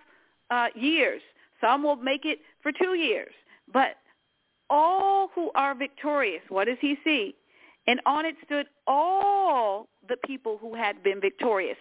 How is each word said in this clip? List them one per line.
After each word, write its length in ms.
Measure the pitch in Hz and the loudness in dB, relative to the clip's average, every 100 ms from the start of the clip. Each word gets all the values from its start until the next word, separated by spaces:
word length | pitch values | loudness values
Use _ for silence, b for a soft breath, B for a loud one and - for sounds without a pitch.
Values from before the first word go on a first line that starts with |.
| _ b b b - | _ b b b -4
uh, 200 | 240 240 220 | -2 -2 -2
years. 440 | 277 320 214 117 - _ b _ | 0 2 0 -2 -12 _ b _
Some 220 | 226 277 | 2 2
will 140 | 294 269 | 2 0
make 280 | 262 285 | -2 -4
it 160 | 311 - - b | -4 -6 -10 b
for 100 | 294 | -4
two 240 | - 359 | -2 0
years. 400 | 359 294 175 - - _ b b | 0 0 -2 -6 -18 _ b b
But 320 | 254 269 - _ _ _ _ _ _ - | 0 0 -2 _ _ _ _ _ _ 0
all 580 | 285 330 381 392 392 381 | 4 4 4 2 2 0
who 220 | 359 330 - | -2 -4 0
are 180 | 277 | -2
victorious, 720 | 254 269 - 294 294 220 160 - | -2 -8 -6 -2 0 0 -4 -6
what 180 | 190 220 | -2 -2
does 120 | 247 | 0
he 180 | 285 285 | -2 -2
see? 320 | 320 285 190 - _ b b b - | 0 0 -2 -10 _ b b b -2
"And 120 | 247 - | 0 0
on 180 | 294 | 0
it 120 | 320 320 | -2 -6
stood 240 | - 294 285 _ - | -6 -6 -6 _ 0
all 1040 | 277 339 381 403 392 370 269 214 202 - _ 196 | 2 2 2 2 2 2 2 0 -2 -8 _ -10
the 100 | 247 | -8
people 400 | - 262 226 214 | -8 -8 -6 -8
who 160 | 226 | -8
had 280 | 226 208 202 | -6 -4 -2
been 180 | 196 196 | -2 0
victorious." 580 | 196 - 247 196 151 - | -2 0 0 0 -2 -6